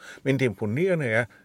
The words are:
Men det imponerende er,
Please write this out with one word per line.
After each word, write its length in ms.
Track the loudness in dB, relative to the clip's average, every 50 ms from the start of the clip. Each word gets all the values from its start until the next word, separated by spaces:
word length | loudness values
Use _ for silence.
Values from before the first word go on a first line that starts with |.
| -20 -20 -16 -8 -2
Men 160 | 0 0 2
det 60 | 2
imponerende 600 | 0 0 -2 -4 -2 0 0 2 2 2 0 0
er, 180 | 0 2 0 0 -2 -6 -20 -20